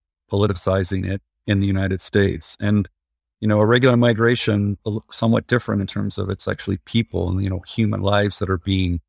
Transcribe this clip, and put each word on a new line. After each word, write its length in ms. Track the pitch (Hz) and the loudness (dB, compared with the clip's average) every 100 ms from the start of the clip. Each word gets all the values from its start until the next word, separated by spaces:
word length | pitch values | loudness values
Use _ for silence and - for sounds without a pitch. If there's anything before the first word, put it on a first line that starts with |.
| _ _ - | _ _ -6
politicizing 720 | 101 101 95 - 95 92 95 | 0 0 0 0 0 0 -4
it 160 | 95 98 _ _ - | -4 -6 _ _ -2
in 120 | 101 | 0
the 80 | 98 | 2
United 340 | 95 95 95 | 0 -2 -4
States? 560 | - 104 98 87 - - | 0 2 2 0 -8 -6
And, 280 | 104 104 98 _ _ _ _ - | 0 0 0 _ _ _ _ -6
you 60 | 110 | 0
know, 140 | 104 | 2
irregular 360 | 107 120 127 120 | 4 4 4 4
migration, 840 | 120 110 117 123 - 107 101 98 | 4 4 2 2 0 0 0 -2
a 60 | - | -6
l-, 140 | 104 - | -8 -8
somewhat 340 | - 113 113 - | -4 0 0 2
different 340 | 123 - 104 | -2 0 -2
in 60 | 98 | -2
terms 320 | 107 101 - | -4 -6 -6
of 100 | 98 | -6
it's 200 | 98 - | -6 -6
actually 300 | 98 - 98 | -6 -4 -6
people 520 | - 117 113 90 90 | -2 -2 -2 -2 -2
and, 100 | 92 | -2
you 80 | 98 | -2
know, 120 | 92 | -6
human 400 | - - 107 101 | -8 -2 -2 0
lives 400 | 98 101 104 - | 0 2 0 -2
that 100 | 92 | -4
are 80 | 92 | -4
being 420 | 98 95 90 87 | 0 0 0 -2